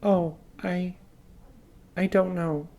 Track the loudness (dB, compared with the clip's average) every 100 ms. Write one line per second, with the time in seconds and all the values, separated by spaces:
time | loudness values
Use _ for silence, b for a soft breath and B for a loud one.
0 | 4 2 2 -4 -18 -10 -4 -4 -4 -8
1 | -18 -20 -20 -20 -20 -20 -20 -20 -16 -4
2 | 2 2 2 0 -2 -4 -6